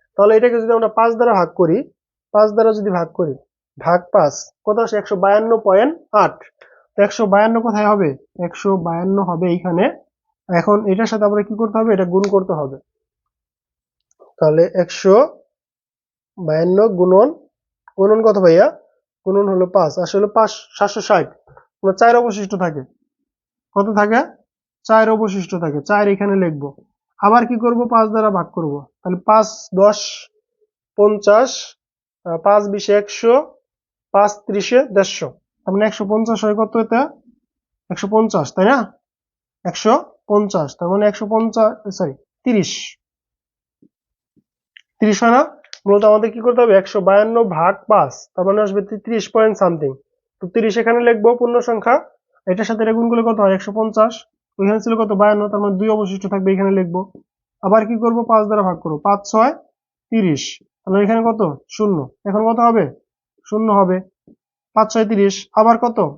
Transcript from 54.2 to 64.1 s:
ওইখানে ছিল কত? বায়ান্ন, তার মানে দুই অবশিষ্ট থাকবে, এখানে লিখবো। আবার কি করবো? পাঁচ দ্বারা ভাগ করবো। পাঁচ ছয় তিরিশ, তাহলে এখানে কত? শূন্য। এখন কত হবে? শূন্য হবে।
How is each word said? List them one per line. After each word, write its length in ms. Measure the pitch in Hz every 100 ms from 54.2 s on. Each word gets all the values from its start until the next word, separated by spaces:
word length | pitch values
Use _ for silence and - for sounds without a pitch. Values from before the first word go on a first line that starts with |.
| - _ _ -
ওইখানে 220 | 196 220
ছিল 160 | 220 226
কত? 160 | 214
বায়ান্ন, 360 | 196 208 208 208
তার 120 | 202
মানে 160 | 208 190
দুই 100 | 214
অবশিষ্ট 380 | 214 202 196 196
থাকবে, 260 | 196 190
এখানে 180 | 190 196
লিখবো। 420 | 196 180 175 190 - _ _ _ _
আবার 240 | 190 220 214
কি 120 | 233
করবো? 240 | 233 233
পাঁচ 220 | 233 226 214
দ্বারা 160 | 214
ভাগ 180 | 190 170
করবো। 180 | 165 156
পাঁচ 220 | 202 202 202
ছয় 240 | 220 240 330 _ _ _ _ _
তিরিশ, 520 | 226 185 139 - - _ _
তাহলে 180 | - 196
এখানে 200 | 202 226 233
কত? 300 | 226 185 135 _
শূন্য। 420 | - 214 175 131 _
এখন 280 | 208 202 220
কত 60 | 233
হবে? 340 | 233 226 151 - _ _ _ _
শূন্য 280 | - 214 220
হবে। 280 | 202 185 185 185